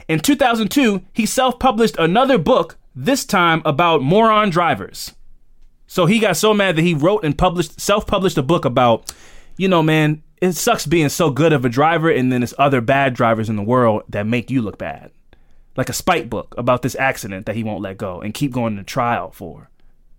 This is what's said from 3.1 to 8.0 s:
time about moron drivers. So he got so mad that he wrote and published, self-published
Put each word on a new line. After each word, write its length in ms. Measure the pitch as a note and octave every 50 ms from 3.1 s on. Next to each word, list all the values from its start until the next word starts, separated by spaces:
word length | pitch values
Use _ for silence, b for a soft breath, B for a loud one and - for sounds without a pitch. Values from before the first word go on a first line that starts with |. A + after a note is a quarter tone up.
| - - -
time 360 | - G#3 F#3 F3 E3+ D#3+ - -
about 360 | D#3 C#3+ D3 F3 E3+ E3 D3
moron 480 | C3 C#3 F3+ A3 A3+ A3 G#3+ - - G3+
drivers. 640 | D#3 F3 F3 D#3 C3 F#2+ F2+ - - - - - - - - - - - _ - - - - - _ _ _
So 200 | - - F#3 E3+
he 100 | D#3 A3 A3+
got 180 | A3 G3+ E3
so 140 | - G#3+ A3 G#3+
mad 220 | G3+ G3 F#3+ E3
that 40 | D#3 E3
he 100 | F3+ E3+
wrote 280 | C3+ D3 F#3 G#3 G#3 E3
and 140 | D3 C#3
published, 420 | - F3+ F#3 E3+ F3 E3 - - -
self-published 580 | - - G3+ G#3+